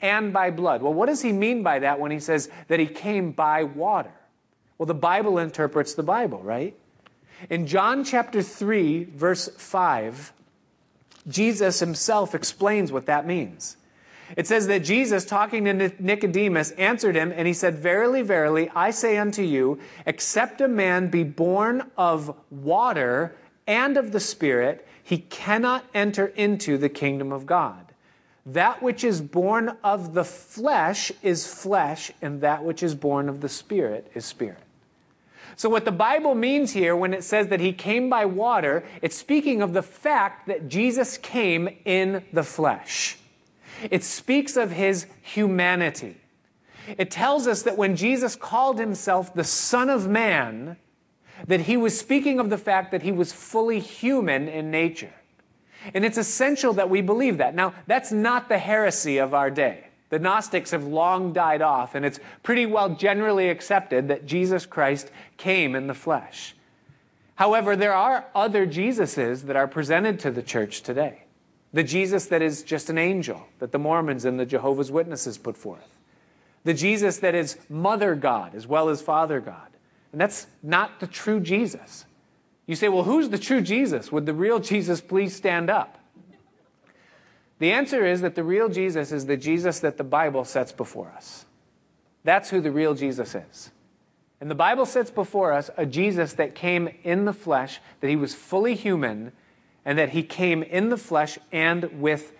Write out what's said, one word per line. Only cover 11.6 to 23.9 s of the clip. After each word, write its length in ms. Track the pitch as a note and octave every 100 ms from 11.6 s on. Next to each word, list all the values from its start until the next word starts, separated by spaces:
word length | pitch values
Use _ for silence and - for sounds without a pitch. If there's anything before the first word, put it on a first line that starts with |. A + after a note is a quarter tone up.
| G3 F3
himself 540 | E3+ D#3 - A3 G3
explains 580 | D#3 - - G3+ G#3 E3+
what 140 | C3+ B2
that 200 | D3 D#3
means. 520 | F3+ A2 F2 - - _ _ _ - -
It 120 | - D#3+
says 200 | A3 G3
that 120 | G3
Jesus, 460 | D3+ A3 B3+ G3+ F#3
talking 400 | G3+ G#3+ A3+ G3+
to 80 |
Nic-, 260 | F#3+ F#3+ F#3+
Nicodemus, 680 | F#3 G#3 G#3 E3+ G#3 E3 D3+
answered 420 | - F#3+ A#3+ G#3+
him, 200 | E3 D#3+ E3+
and 100 | E3+
he 60 |
said, 220 | E3+ F#3
"Verily, 480 | D#3+ E3 F#3 A#3+ C4
verily, 480 | A3 F3+ D3+ D#3 E3
I 160 | E3+ F#3+
say 280 | A3+ A#3 G#3
unto 240 | G#3 G#3
you, 360 | F#3 C#3 C3 C#3+ - - -
except 560 | D#3+ - G3+ B3 -
a 60 | C4+
man 400 | A3+ F#3 F3+ F#3
be 140 | E3+
born 680 | D#3 D3 E3+ F#3 G#3+ B3 C4 -
of 360 | F3 D#3+ D3+ - _
water 840 | C#3 C#3 F#3 B3 F3+ B2 B2+ E3 - - _ -
and 320 | G#3+ C4+